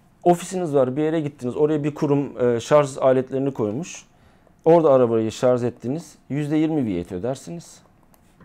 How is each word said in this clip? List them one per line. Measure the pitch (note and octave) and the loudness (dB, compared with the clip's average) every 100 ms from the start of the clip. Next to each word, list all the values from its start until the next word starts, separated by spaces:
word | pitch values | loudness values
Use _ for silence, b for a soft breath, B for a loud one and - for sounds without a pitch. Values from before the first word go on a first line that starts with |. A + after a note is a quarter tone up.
| _ _ | _ _
ofisiniz | F3 F3 F3+ F#3 E3+ | 2 2 0 -6 0
var, | C#3 B2+ C3+ | 2 2 0
bir | |
yere | D#3 E3 | -2 -2
gittiniz, | C#3+ - B2 A#2+ | -4 -6 -6 0
oraya | D3+ D#3 | 0 0
bir | D3 | -4
kurum, | D3 D3 C#3+ B2+ A#2 B2 | -2 0 0 -2 -2 0
e, | A#2 | 0
şarj | - D3+ C#3 C#3 | 2 2 2 0
aletlerini | C3+ C3 C3 C3 C#3 | 2 2 0 -4 -4
koymuş. | C3+ G#2+ A#2+ F3+ - - b b b b b | -2 -4 -4 -10 -16 -20 b b b b b
Orada | D#3+ E3+ D#3 | 4 4 6
arabayı | C3 A#2 A2+ A2 | 4 4 2 -2
şarj | - B2+ B2 | 0 0 2
ettiniz, | A#2+ A#2 A#2 D#3 - - - | -2 -6 -8 -8 -10 -18 -8
yüzde | C#3 D3 D3+ | -6 -2 0
yirmi | D#3+ D#3 A#2 | 0 0 -2
V | |
eight | F2 E2+ | -4 -6
ödersiniz. | F2+ A#2 C3+ - E3+ - - _ _ _ _ _ b | -8 -6 -8 -12 -16 -16 -20 _ _ _ _ _ b